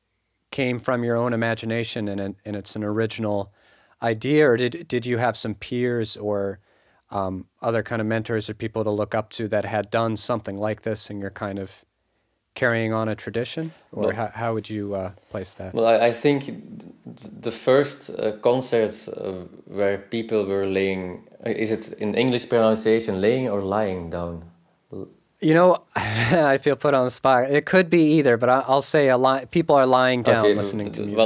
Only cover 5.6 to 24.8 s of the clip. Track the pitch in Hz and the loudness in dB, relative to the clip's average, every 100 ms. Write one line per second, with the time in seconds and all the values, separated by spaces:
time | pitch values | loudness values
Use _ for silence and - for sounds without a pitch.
5.6 | - 123 123 120 110 - 104 104 98 95 | -6 -4 -2 -2 -4 -6 -4 -2 -4 -6
6.6 | _ _ _ _ _ 101 95 92 - _ | _ _ _ _ _ -6 -4 -6 -12 _
7.6 | - 113 107 117 107 110 110 113 - 110 | -2 -2 -2 -4 -2 -2 -2 -4 -4 -8
8.6 | 113 113 107 104 104 113 107 - 110 104 | -6 -4 -2 -2 -2 -2 -4 -6 -4 -2
9.6 | 101 107 104 117 113 107 - 120 110 98 | -2 -4 -2 0 0 -2 -4 -4 -6 -6
10.6 | 107 107 - 104 - 104 98 98 104 98 | -4 -4 -6 -6 -8 -10 -10 -8 -8 -8
11.6 | 98 - _ _ _ _ _ _ _ - | -10 -14 _ _ _ _ _ _ _ -2
12.6 | 127 117 110 110 110 104 - 110 123 - | 0 0 0 -2 -2 -4 -6 -6 -6 -6
13.6 | 160 160 _ - 104 101 110 117 117 113 | -10 -12 _ -4 -4 -2 -6 -6 -4 -4
14.6 | 101 107 101 98 92 92 _ 107 95 - | -6 -8 -6 -6 -6 -10 _ -12 -12 -12
15.6 | 92 107 113 113 117 117 147 143 - - | -8 0 4 6 4 2 2 0 -2 -12
16.6 | - - - - - - - - 117 113 | -14 -18 -18 -20 -20 -18 -18 -10 -8 -4
17.6 | - 131 143 - - - 107 107 123 127 | 4 4 4 -4 -14 -6 -4 0 2 2
18.6 | 131 117 110 - - - - 92 87 - | 2 0 0 -2 -12 -10 -8 -10 -12 -18
19.6 | - 90 101 101 - 117 113 110 98 98 | -14 -2 0 -2 -4 -6 -2 0 0 0
20.6 | 98 95 95 95 92 90 - - - 110 | 0 0 0 -2 -6 -10 -16 -12 -6 -2
21.6 | 107 110 - - 104 104 127 120 - 120 | -2 -2 -6 -6 -4 0 2 0 0 2
22.6 | 110 110 110 110 113 95 101 131 127 101 | 4 2 2 2 0 0 2 2 0 -2
23.6 | 95 101 107 90 85 87 87 85 85 _ | -2 -2 -2 -4 -8 -8 -8 -10 -14 _
24.6 | _ _ | _ _